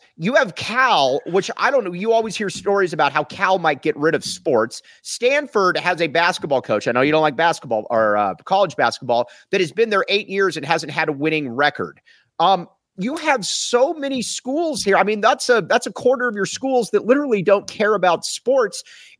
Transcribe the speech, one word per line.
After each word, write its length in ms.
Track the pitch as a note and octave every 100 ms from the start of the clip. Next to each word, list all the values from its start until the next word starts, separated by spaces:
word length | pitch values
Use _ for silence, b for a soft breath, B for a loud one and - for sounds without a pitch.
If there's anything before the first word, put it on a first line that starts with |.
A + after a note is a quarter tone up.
| b -
You 180 | F3 D4
have 180 | A3
Cal, 640 | - - A#3+ C4 F3 C3+ C3+ -
which 240 | F#3 F3+ -
I 140 | A3
don't 120 | C4+
know. 80 | F#3+
You 200 | F3 A3+
always 240 | A3+ A3+ F3+
hear 120 | G3
stories 460 | - G3+ G3 F#3
about 180 | D#3 C#3+
how 120 | D3+
Cal 340 | D3 - F#3+ F#3+
might 240 | D#3+ C#3+
get 160 | D#3+ D3
rid 160 | D#3
of 100 | D3
sports. 600 | - - E3 A#2 A#2 - b b
Stanford 760 | - - B3 C#4+ C#4+ G#3+ F3+ D#3
has 220 | E3+ E3+
a 60 | D#3+
basketball 560 | D#3 F3 - E3 C3
coach. 260 | - G#2+ B2
I 40 |
know 100 | B2
you 100 | C#3+
don't 120 | D#3
like 120 | D#3 B2
basketball 520 | E3 D#3+ C3 A2 -
or, 260 | A2+ G#2+ G#2
uh, 180 | G2+ E2+ -
college 300 | G3 F#3 C#3
basketball 520 | A#2+ - B2 A#2+ A#2+ B B
that 100 | G3
has 120 | E3
been 180 | A3 A3+
there 160 | G3+ F3
eight 200 | G3+ -
years 280 | G3 F#3+ D#3
and 60 |
hasn't 280 | C#3 E3 D3+
had 180 | D3 D#3
a 20 |
winning 380 | C#3 D#3 D#3 C3+
record. 500 | A#2 C#3+ - E2 - b b b -
Um, 280 | F3 F3+ - _ _ -
you 180 | G#3+ E4
have 300 | D4+ C4 E3+
so 480 | - - A#3+ C#4+ D#4+
many 260 | C#4 C4
schools 640 | - - B3 D4 E4 A#3+
here. 120 | F#3+ F#3
I 80 |
mean, 180 | G3 G#3+
that's 280 | G#3+ C4 -
a, 120 | A#3
that's 260 | E3 A#3+ B3
a 40 |
quarter 360 | - B3 C4 B3
of 80 | G#3
your 100 | F#3+
schools 460 | - C4+ B3+ G#3+
that 140 | G#3 G3+
literally 360 | C#4+ C#4+ G#3
don't 260 | F3+ G3+ G3
care 280 | - G#3+ G#3
about 300 | F3+ E3 -
sports. 580 | - - C4+ G#3 - B B B